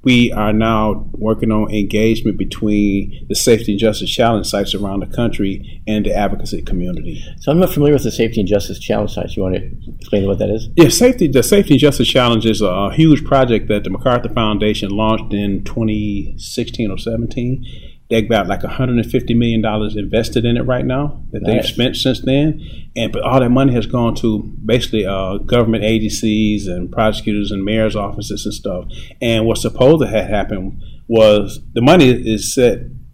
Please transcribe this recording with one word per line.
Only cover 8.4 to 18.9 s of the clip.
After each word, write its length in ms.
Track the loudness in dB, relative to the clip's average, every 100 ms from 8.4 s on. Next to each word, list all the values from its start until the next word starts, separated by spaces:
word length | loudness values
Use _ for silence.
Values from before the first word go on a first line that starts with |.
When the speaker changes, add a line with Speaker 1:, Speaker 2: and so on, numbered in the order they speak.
| 0
Speaker 2:
Justice 300 | 0 -2 -8
Challenge 320 | -4 -2 -2
sites. 260 | -4 -6 -4
You 60 |
want 140 | -2 -2
to 120 | -6 -10 -12 -14
explain 300 | -4 -2 0
what 100 | 0
that 100 | 0
is? 180 | -2 0 6
Speaker 1:
Yeah, 140 | 6
safety, 360 | 6 4 4 2
the 160 | 2
Safety 320 | 4 2 6
and 60 | 4
Justice 260 | 4 2 0
Challenge 400 | 2 2 2 2
is 140 | 0
a, 60 | 0
a 260 | 0 -2
huge 300 | 4 6 4
project 420 | 4 2 4 2 0
that 160 | -2
the 80 | -2
MacArthur 380 | -2 0 0 0
Foundation 600 | 0 0 0 0 0 -2
launched 440 | 0 0 0 -2
in 300 | -2 -2 -2
twenty 720 | -4 -2 -2 -2 -2 -4 -6 -8
sixteen 500 | -8 -8 -6 -4 -4
or 60 | -4
seventeen. 680 | -4 -4 -4 -4 -4 -4 -8 -14 -18 -20 -2
They 140 | -2
got, 240 | 2 0 0
like, 160 | -4
a 60 | -4
hundred 300 | -2 0